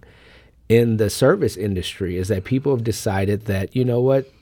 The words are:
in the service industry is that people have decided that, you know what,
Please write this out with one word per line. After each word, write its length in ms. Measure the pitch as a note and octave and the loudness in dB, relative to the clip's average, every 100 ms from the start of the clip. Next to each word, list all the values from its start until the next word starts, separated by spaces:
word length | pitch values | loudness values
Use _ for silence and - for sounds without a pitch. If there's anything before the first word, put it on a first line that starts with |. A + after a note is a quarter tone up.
| - - - - - _ - | -10 -20 -20 -20 -20 _ 2
in 260 | A2+ A#2 A2 | 4 4 2
the 140 | G#2+ | 0
service 440 | - C3 G3 B2+ F2+ | 2 2 4 0 -2
industry 580 | G2+ F#2 E2 - F#2 F2+ | -4 -4 -6 -6 -4 -4
is 120 | F#2 | -2
that 160 | G2 - | -2 -2
people 300 | C3 C#3 C3 | -2 0 -2
have 80 | A#2 | -2
decided 600 | G#2 - G2 G2 G#2 G#2+ | -4 -2 -2 -2 -2 -2
that, 320 | G2 G2 B2+ | -4 -4 -2
you 80 | B2 | 0
know 160 | A#2+ | 0
what, 260 | B2+ C3+ C3+ - | 2 2 0 -10